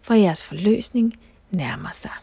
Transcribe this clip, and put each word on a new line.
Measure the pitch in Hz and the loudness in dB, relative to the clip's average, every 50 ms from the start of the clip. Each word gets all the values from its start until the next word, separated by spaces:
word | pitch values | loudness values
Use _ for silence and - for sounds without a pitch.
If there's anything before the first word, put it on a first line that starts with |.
for | _ - 233 | _ 4 4
jeres | 220 208 180 160 - - | 6 6 6 4 0 -6
forløsning | - - 156 175 208 220 - 226 - - 247 226 233 226 - _ - _ _ _ _ | -6 -8 -2 2 2 2 2 0 -4 0 0 0 0 -2 -6 _ -20 _ _ _ _
nærmer | - 180 139 120 107 87 85 82 - | -6 -4 -4 -4 -6 -8 -10 -10 -8
sig. | - - - - - | -8 -8 -10 -12 -16